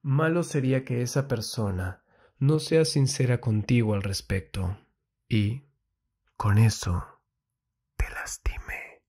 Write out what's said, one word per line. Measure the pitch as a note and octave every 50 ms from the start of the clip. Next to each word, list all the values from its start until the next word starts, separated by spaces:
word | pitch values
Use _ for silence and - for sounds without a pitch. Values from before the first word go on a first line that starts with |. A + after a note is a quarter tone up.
Malo | - C#3+ C3+ C#3+ D#3+ D#3+ E3 F3
sería | E3 E3+ - D3 B2+ C3 C3 C3 C3
que | - B2 A#2+
esa | B2 A#2 - C#3 C#3 C#3+
persona | B2+ G#2+ G#2+ - - A#2 A2 G2+ F#2 F2+ F#2 F#2 F#2+ _ _ _ _ _ _ _ _ _
no | C3+ C#3 D#3 D#3
sea | D3+ - E3 D#3+ D#3
sincera | - - D3 C3+ B2+ - - C3 B2 B2 A#2+
contigo | - A#2+ G#2+ G#2+ G#2 - B2 A#2+ A2+ G#2+ G#2
al | G2+
respecto | G2 G2+ F#2+ - - _ G2 F#2+ - _ - G2+ F#2 F2+ G2 - _ _ _ _ _ _ _ _ _ _
y, | A#2+ G#2+ G2+ G#2 A#2+ C#3 _ _ _ _ _ _ _ _ _ _ _ _ _ _ _
con | - - G#2 G2+ A2
eso, | A2+ G#2+ - - - F#2 F2 E2+ - - - _ _ _ _ _ _ _ _ _ _ _ _ _ _ _ _
te | - - -
lastime. | - - - - - - _ - - - - - - - - - - _ _